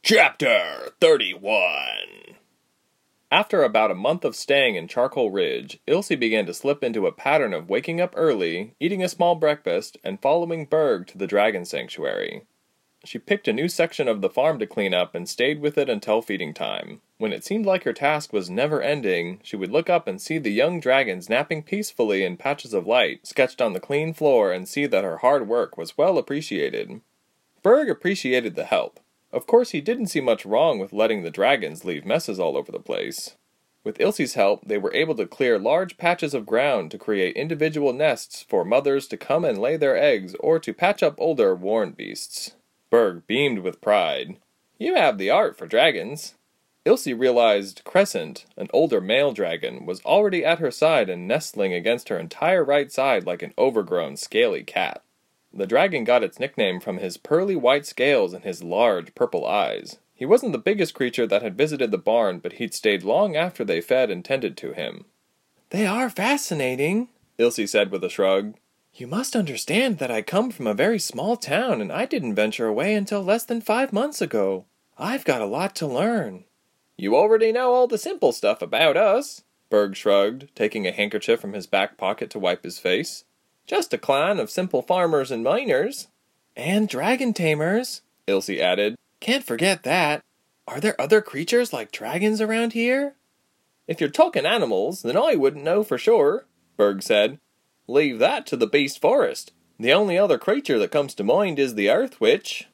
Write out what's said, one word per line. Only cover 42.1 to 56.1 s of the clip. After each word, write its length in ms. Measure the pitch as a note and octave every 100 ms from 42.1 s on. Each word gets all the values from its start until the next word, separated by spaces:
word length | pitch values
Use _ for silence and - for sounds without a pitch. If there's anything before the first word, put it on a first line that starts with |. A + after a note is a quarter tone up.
| - - - - _ _ _ _
Berg 380 | A#2+ A2 F2 _
beamed 320 | A2+ C#3+ A2
with 220 | F#2 -
pride. 560 | - G#2 E2 C2+ C2 F2+ _ _ _ _
"You 180 | C4+ F4+
have 220 | D#3+ G#2
the 140 | F#2+
art 260 | D#3 G#3+ -
for 100 | F2
dragons." 680 | A2 D#3+ A2 F#2+ D3+ - _ _ _ _ _ -
Ilse 220 | B3+ -
realized 760 | A#2 B2+ A#2+ A#2 G2+ G2 F#2
Crescent, 600 | - F3+ G3+ G2 D#2+ - - -
an 140 | G2
older 300 | - D#3 A2+
male 320 | F#2 A#2+ C#3+
dragon, 520 | G#2+ F2+ E2+ B1 B1 D2+
was 140 | F#2+ -
already 400 | F#3+ G#3 F#3 D#3
at 140 | E3
her 120 | E3
side 380 | - D#3 D3+ G2+
and 180 | F2+ F2+
nestling 460 | C3+ - - G2
against 340 | F2 F2 A#2+ -
her 120 | F#2
entire 440 | E2 - D#3 F#3
right 260 | C#3 D3 C#3+
side 360 | - C3+ A2+ F2+
like 180 | F2
an 100 | - -
overgrown, 580 | C3 A#2 F#2 F2+ D#2 C#2+
scaly 480 | - G#2+ A#2 E2+
cat. 380 | - - F2 - _ _ _ _ _ F#2+
The 80 | F#2+
dragon 380 | A#2+ F#3+ D#3
got 180 | A2+